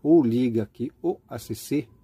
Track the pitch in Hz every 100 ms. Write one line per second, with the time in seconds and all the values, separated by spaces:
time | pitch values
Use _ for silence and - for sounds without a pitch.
0 | 147 165 120 117 127 113 104 - 123 _
1 | 165 202 _ 117 - 110 - 143 - -